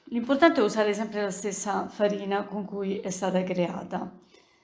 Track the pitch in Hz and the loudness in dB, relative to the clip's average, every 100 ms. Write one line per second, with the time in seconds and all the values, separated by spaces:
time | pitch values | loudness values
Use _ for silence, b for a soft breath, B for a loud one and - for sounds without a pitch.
0 | B 233 240 277 330 330 208 220 208 202 | B -4 0 6 6 6 2 4 2 2
1 | 202 208 202 185 208 185 208 196 180 - | -2 -2 -2 -2 -4 -4 -2 -2 -2 2
2 | 208 202 196 196 202 202 190 196 196 196 | 2 2 -2 -2 -2 -6 -6 -4 -2 -2
3 | - 180 190 180 185 180 170 175 - - | -4 -2 0 0 0 0 0 -2 -6 -6
4 | - - b b b b | -8 -12 b b b b